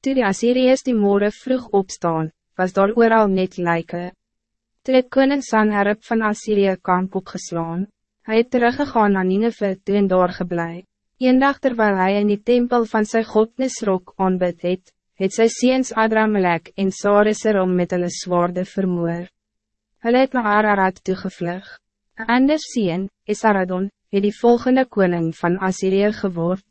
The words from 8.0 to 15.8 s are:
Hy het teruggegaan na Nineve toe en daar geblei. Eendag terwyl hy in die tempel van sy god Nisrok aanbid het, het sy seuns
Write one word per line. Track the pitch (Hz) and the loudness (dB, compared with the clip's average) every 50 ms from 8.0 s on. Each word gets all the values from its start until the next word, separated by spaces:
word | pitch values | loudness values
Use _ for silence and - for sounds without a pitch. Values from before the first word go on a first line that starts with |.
| _ _ _ _ _ | _ _ _ _ _
Hy | - 220 220 240 | 0 0 0 0
het | 247 - | 2 0
teruggegaan | 247 240 233 247 269 294 277 - 233 214 208 196 | 2 2 2 2 0 -6 -2 0 2 2 4 2
na | 190 185 | 2 2
Nineve | 185 185 202 220 233 220 - 214 196 190 190 _ | 0 0 2 0 -2 -2 -2 -4 -4 -4 -6 _
toe | - 196 208 | -2 0 2
en | 202 | 2
daar | 190 185 185 180 180 180 | 2 2 2 2 0 0
geblei. | - 180 175 175 170 170 165 165 175 185 _ _ _ _ _ _ _ | -6 -8 -6 -4 -6 -6 -6 -10 -14 -18 _ _ _ _ _ _ _
Eendag | 254 254 254 254 269 277 277 - | 0 2 4 4 2 2 0 0
terwyl | - 269 247 233 220 208 196 190 | -2 -4 0 2 0 2 2 2
hy | 185 190 202 202 | 0 0 2 2
in | 208 208 | 2 0
die | 208 208 | 0 -2
tempel | _ - 247 247 240 240 247 240 226 | _ 0 2 2 2 2 0 0 0
van | 220 - 220 214 214 | 0 0 -2 -2 0
sy | - 226 220 | -2 -2 -2
god | - - 214 220 226 _ - | 0 0 0 0 0 _ -4
Nisrok | 262 262 - - 226 208 190 180 180 - _ - | -4 -4 -4 -4 -2 -2 -2 -2 _ -10 _ -2
aanbid | 190 185 185 180 185 175 175 _ - | -2 0 0 0 -2 -4 -4 _ -4
het, | 175 180 180 _ _ _ _ _ _ _ _ | -4 -4 -4 _ _ _ _ _ _ _ _
het | 190 190 196 | -4 -4 0
sy | - 226 226 | 2 0 0
seuns | 226 - 247 254 254 262 | 2 0 0 0 2 0